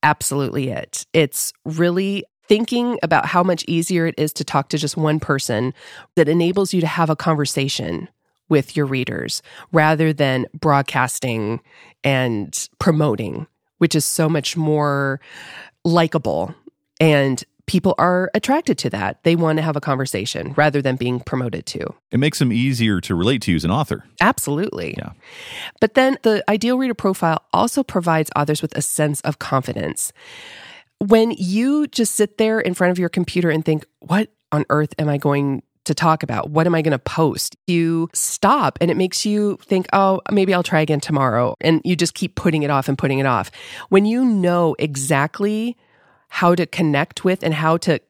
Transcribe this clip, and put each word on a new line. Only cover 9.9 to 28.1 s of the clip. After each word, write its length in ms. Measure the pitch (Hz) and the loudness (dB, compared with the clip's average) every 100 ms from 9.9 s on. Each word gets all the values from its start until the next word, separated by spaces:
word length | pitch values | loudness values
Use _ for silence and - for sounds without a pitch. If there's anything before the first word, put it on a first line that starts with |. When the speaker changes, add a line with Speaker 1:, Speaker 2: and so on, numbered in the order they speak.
| 156 160 | 4 2
Speaker 1:
than 320 | 147 143 131 120 | 2 0 0 -4
broadcasting 1040 | 156 160 143 131 135 123 - 131 113 104 113 _ - - _ | -2 2 2 2 0 -2 -2 -4 -4 -4 -6 _ -20 -20 _
and 680 | 139 135 127 110 87 - - _ | 0 0 0 -2 -6 -8 -12 _
promoting, 680 | - 151 151 107 107 64 160 _ _ _ | 0 2 2 0 -4 -8 -12 _ _ _
which 180 | 170 160 | 0 2
is 100 | - | -2
so 240 | - 156 | 0 0
much 260 | 160 131 170 | 0 -4 -4
more 640 | 156 151 147 139 139 135 - - - - - _ | 0 0 0 0 -2 -4 -8 -20 -20 -20 -20 _
likable, 720 | 175 170 165 165 113 73 90 - - _ _ _ | 0 2 2 0 -2 -4 -4 -10 -20 _ _ _
and 420 | 160 147 139 127 - _ - | 4 4 2 -2 -8 _ -2
people 300 | 185 196 - | 0 0 2
are 340 | 170 180 185 | 2 2 0
attracted 440 | 220 - 285 330 240 | -2 0 -2 0 -2
to 120 | 131 | -2
that. 320 | 101 98 135 | -4 -4 -2
They 120 | - 170 | 0 2
want 220 | 165 156 | 2 0
to 40 | |
have 140 | 160 147 | -2 -4
a 60 | |
conversation 720 | 139 131 131 101 104 - 80 139 | -4 -4 -2 -4 -6 -6 -6 2
rather 260 | 151 143 | 2 2
than 140 | 135 131 | -2 -2
being 240 | 123 123 | -2 -4
promoted 460 | - 131 123 - - | -4 -4 -4 -8 -10
to. 260 | - - - _ | -10 -10 -12 _
Speaker 2:
It 80 | 113 | 0
makes 200 | 147 - | 0 2
them 140 | 131 | 0
easier 480 | 113 131 123 113 98 | 2 0 2 2 0
to 140 | - 87 | 0 0
relate 260 | 95 131 | 2 2
to 80 | 104 | 2
you 60 | 82 | 0
as 80 | 85 | 2
an 60 | |
author. 340 | 110 151 101 - - | 0 -2 -6 -8 0
Speaker 1:
Absolutely. 720 | 185 - - 147 202 - 85 - | 2 2 -4 -4 -4 -6 -8 -8
Speaker 2:
Yeah. 140 | - - - - - - - - | -12 -16 -20 -20 -18 -14 -16 0
Speaker 1:
But 140 | 220 - | 2 4
then 220 | 262 269 | 2 2
the 200 | 226 214 - | 2 2 0
ideal 280 | 214 233 254 | 0 0 0
reader 160 | 262 | 0
profile 480 | 226 196 190 170 160 _ | -2 -2 0 0 0 _
also 320 | 90 233 - | 0 0 0
provides 460 | 262 196 170 | -2 -2 0